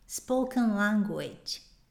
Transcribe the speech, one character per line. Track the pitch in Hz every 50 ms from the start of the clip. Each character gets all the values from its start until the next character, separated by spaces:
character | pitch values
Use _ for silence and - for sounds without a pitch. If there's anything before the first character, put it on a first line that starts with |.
| _ -
spoken | - - - - 254 262 254 254 - 254 240 220 208
language、 | 202 208 208 214 208 196 - - - 143 - - - - - - - - - - _ _ _